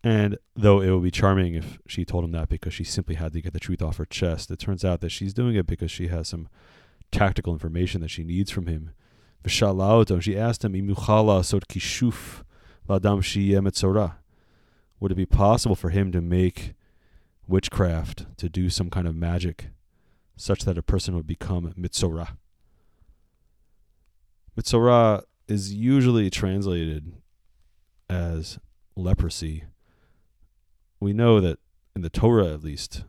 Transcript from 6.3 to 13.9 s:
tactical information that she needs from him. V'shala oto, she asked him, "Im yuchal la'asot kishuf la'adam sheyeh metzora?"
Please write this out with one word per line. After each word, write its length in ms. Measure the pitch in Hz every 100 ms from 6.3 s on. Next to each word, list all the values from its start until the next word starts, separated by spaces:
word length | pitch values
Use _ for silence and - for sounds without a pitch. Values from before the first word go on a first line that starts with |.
| 85 82 _ _ _ _ _ -
tactical 420 | - 101 - -
information 480 | 82 82 82 90 92
that 100 | 80
she 120 | -
needs 280 | 82 87 98
from 160 | - 85
him. 260 | 78 80 - _ _ _ _
V'shala 480 | - - 104 95 95
oto, 300 | 113 107 92
she 160 | 87 98
asked 260 | 117 117
him, 100 | 110
"Im 140 | 95 98
yuchal 380 | 98 - 107 107
la'asot 400 | 98 90 101 -
kishuf 760 | 92 - - 123 - - - - _ - _ -
la'adam 320 | 98 104 101
sheyeh 400 | 92 101 98 98
metzora?" 560 | 98 - 95